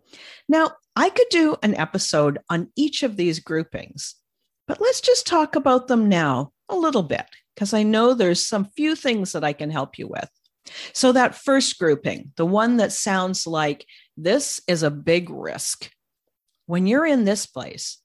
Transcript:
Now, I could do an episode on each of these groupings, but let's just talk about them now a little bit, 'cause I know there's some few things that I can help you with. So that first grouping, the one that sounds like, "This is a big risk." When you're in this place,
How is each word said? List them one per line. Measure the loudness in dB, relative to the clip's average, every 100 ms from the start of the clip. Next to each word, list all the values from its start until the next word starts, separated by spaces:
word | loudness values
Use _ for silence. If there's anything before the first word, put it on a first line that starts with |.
| _ -20 -20 -10 0
Now, | 2 2 -2 _ 0
I | 0
could | 2 2
do | 4 2 2
an | 0 0
episode | -2 -4 0 2 2 0 -4
on | -4 -4 -2
each | -2 0
of | -4 0
these | -2 -2
groupings, | -4 -4 -4 -10 -14 -14 -14 -16 _ _ _ _ -8
but | -2
let's | 0 2
just | 2 2 2
talk | 0 2 0
about | 2 2 2
them | 2 4
now | 4 2 0 -4 _ -6
a | -2
little | 0 0
bit, | -2 -4 -8 -18 _ -8
'cause | -2
I | 0
know | 2 4 4
there's | 4 2 2 -2
some | -2 -4
few | -2 -2 -2
things | -2 -2 -4
that | -4
I | -4
can | -4 -6
help | -6 -6 -10
you | -12
with. | -10 -12 _ _ _ -20 -18 -12
So | 0 4
that | 4 2 0
first | 0 2 2 0
grouping, | 0 0 -2 -8 -10 -4
the | 0
one | 2 2 2
that | 0
sounds | -2 -2 0 -2 -4 -4
like, | -2 -2 -4 -12 -20 _ -6
"This | 0 0 -2 -8 -4
is | 0
a | 0
big | -2 0 0 -2
risk." | -10 -10 -8 -8 -10 -12 _ _ _ _ _ _ _ -6
When | 0 2
you're | 2 2
in | 2 2
this | 0 -4
place, | -12 -14 -12 -14 -14